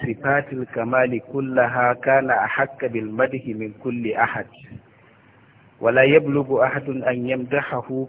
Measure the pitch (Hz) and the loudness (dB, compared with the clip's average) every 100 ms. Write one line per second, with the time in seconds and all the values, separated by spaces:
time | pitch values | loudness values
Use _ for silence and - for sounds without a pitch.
0 | 127 110 139 143 139 131 123 123 113 127 | -6 -4 0 0 -2 -8 -6 -6 0 2
1 | 127 117 - 139 135 127 120 123 123 123 | 2 0 -4 -6 0 2 2 2 2 2
2 | 135 135 131 110 107 - 139 - 127 113 | 2 2 4 0 0 -2 -4 -4 -4 -4
3 | 110 110 131 131 123 107 107 104 131 120 | -6 0 0 0 -8 -8 -8 -8 -8 -4
4 | 110 107 117 110 - - - - _ _ | -4 0 0 -2 -10 -16 -20 -20 _ _
5 | _ _ _ _ _ _ _ - 113 127 | _ _ _ _ _ _ _ -2 2 6
6 | 135 151 147 143 131 127 131 139 135 131 | 6 6 4 -2 0 2 2 0 -6 -4
7 | 123 123 123 131 123 143 139 123 120 131 | -2 -2 -2 -4 -2 -4 -2 -8 -6 -6